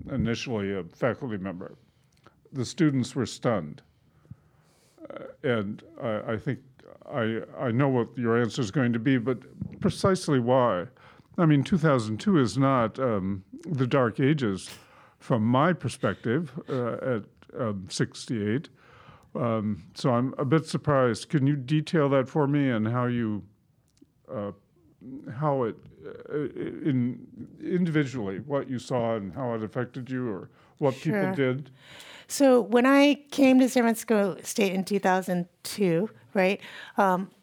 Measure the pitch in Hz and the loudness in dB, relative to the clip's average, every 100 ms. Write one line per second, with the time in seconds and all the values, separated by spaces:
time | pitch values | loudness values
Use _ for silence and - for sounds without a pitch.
0 | - 131 110 113 - 110 98 98 85 - | -6 -2 -2 -2 -4 -4 -4 -4 -8 -4
1 | 135 101 135 107 95 90 - - _ _ | -2 -2 -6 -6 -8 -10 -14 -18 _ _
2 | _ _ - _ _ 139 113 - 156 135 | _ _ -20 _ _ -8 -8 0 2 2
3 | 117 143 107 - 127 107 76 - _ _ | -2 -4 -6 -4 -2 -2 -4 -14 _ _
4 | _ _ _ - _ _ _ _ _ _ | _ _ _ -20 _ _ _ _ _ _
5 | 320 - - - 139 117 101 - - - | -16 -14 -14 -8 -2 -2 -2 -8 -16 -10
6 | 117 107 - 107 139 120 - _ 50 - | -6 -6 -4 -6 -4 -8 -10 _ -20 -20
7 | - 139 110 113 - - 135 117 143 127 | -10 -2 -2 -2 -8 -6 -2 2 2 2
8 | 113 - 117 117 117 - 107 151 123 117 | -2 -2 0 2 2 -2 -2 0 0 0
9 | 117 135 113 123 - - - - 185 - | 2 0 0 -4 -8 -12 -12 -2 -2 0
10 | 196 190 - 139 120 131 120 90 85 - | 2 2 2 2 4 4 4 2 -4 -12
11 | - - _ - 165 147 127 185 156 131 | -20 -20 _ 2 4 4 4 2 4 2
12 | 107 107 214 180 117 117 139 135 113 - | 2 -2 2 4 4 2 2 4 2 0
13 | 131 104 95 98 - 269 - 139 127 139 | -2 0 -2 -6 -8 -16 -8 -2 0 2
14 | 120 - 135 156 117 95 - - - - | 2 2 2 2 0 -4 -8 -18 -20 -20
15 | - _ - 120 110 127 165 175 131 - | -20 _ -2 0 2 4 4 2 -4 -4
16 | 113 90 120 135 165 - - 135 117 120 | -4 -2 -2 -2 -4 -10 -6 -4 -4 -4
17 | 131 117 95 _ - - 120 98 95 - | -4 -4 -6 _ -16 -6 -6 -6 -8 -4
18 | 131 - - 113 104 120 - _ - - | -4 -6 -8 -4 -2 -2 -4 _ -20 -20
19 | - - _ - 120 110 107 90 - - | -20 -20 _ -4 -2 -2 -2 -6 -10 -4
20 | 147 120 131 - 139 160 160 - - 139 | 0 2 0 -2 0 0 0 -4 0 2
21 | 123 107 - 160 135 147 123 156 156 165 | 2 0 -2 0 2 0 0 -2 0 0
22 | 139 135 127 160 139 147 139 113 107 123 | 2 2 0 0 2 2 2 0 0 0
23 | 123 120 110 104 90 _ _ _ _ _ | 0 0 -2 -4 -8 _ _ _ _ _
24 | _ _ - 104 101 98 _ _ _ _ | _ _ -12 -8 -8 -10 _ _ _ _
25 | 117 131 - 123 156 139 113 80 - - | -18 -16 -14 -4 -2 0 -2 -4 -16 -20
26 | 98 - - 151 143 - - - 160 131 | -18 -16 -8 -6 -6 -6 -8 -4 0 0
27 | 123 - - - - - - 185 175 151 | 0 -4 -12 -18 -18 -12 -4 0 2 2
28 | 139 127 98 95 139 139 135 123 - 131 | 0 -4 -6 -6 -4 -4 -4 -8 -4 -2
29 | 117 113 98 85 127 113 107 135 120 135 | 0 -2 -4 -6 -6 -4 -4 -6 -6 -8
30 | 120 127 123 90 - _ _ _ 147 131 | -8 -6 -6 -8 -12 _ _ _ -2 0
31 | 165 208 190 190 131 131 147 - - - | -2 0 0 2 0 0 -6 -18 -20 -20
32 | - - - - 269 247 196 240 262 277 | -20 -20 -12 2 6 6 4 4 6 8
33 | 285 285 - - 262 262 262 262 233 220 | 6 4 -2 4 6 8 6 4 2 0
34 | - 214 202 156 - - 196 190 180 196 | 2 2 2 -2 -6 0 0 0 -2 0
35 | 190 185 185 180 175 _ - - 190 165 | 2 2 0 -2 -4 _ -12 0 2 2
36 | 214 - - 208 185 202 - - - - | 0 -6 -4 2 2 0 -6 -18 -8 2
37 | 196 185 190 - | 4 2 -2 -12